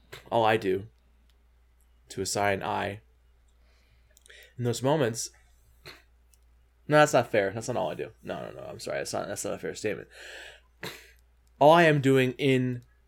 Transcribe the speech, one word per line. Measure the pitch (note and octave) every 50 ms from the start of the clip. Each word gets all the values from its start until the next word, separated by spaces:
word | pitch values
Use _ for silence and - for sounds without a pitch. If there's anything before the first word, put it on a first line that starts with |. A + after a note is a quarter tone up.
| _ - - - - -
all | - A#2 A2
I | A2 A2+
do | A2 G2+ F#2+ F#2 G2 G#2+ - _ _ _ _ _ _ _ _ _ _ _ _ _ _ _ _ _ _ _ _ _ _ _ -
to | - -
assign | F#2+ - - G#2 G2+ G2+ G2 F#2+ -
I | G2+ G#2 G2 F#2+ F#2+ G2+ G#2 _ _ _ _ _ _ _ _ _ _ _ _ _ _ _ _ _ _ _ _ _ _ _ _ _ - - - - _ -
in | - A#2+
those | A#2+ A2+ -
moments. | A#2+ C3+ D3+ D#3+ C3 A#2 A#2 A#2+ - - _ _ _ _ _ _ _ _ _ _ - - - - _ _ _ _ _ _ _ _ _ _ _ _ _ _ _ _ -
No, | - D3
that's | D3+ D3+ D3 -
not | C3 A#2 -
fair. | - G#2+ G2 G2
That's | G#2 A#2 A2
not | - A#2+
all | F#2+ F#2 D#2+
I | -
do. | - C2 - - _ -
No, | F#2+ - -
no, | A#1+ G#1+ - C2
no. | C2+
I'm | - - -
sorry. | - - -
That's | - - - -
not, | G2 -
that's | F2 G2+ - -
not | G2 F#2+
a | F2+
fair | F2+ E2 F2+
statement. | - - G#2+ - - - _ - - - - - - - - - - _ _ _ - - - - - - - _ _ _ _ _ _ _ _ _ -
All | C#3 D3+ E3
I | F3 E3+
am | D#3 D3+ D3
doing | B2 C3+ C3+ C3 B2+ B2+ B2 -
in | C#3+ C3+ C3 B2+ B2+ B2+ B2 B2 - _ _ _ _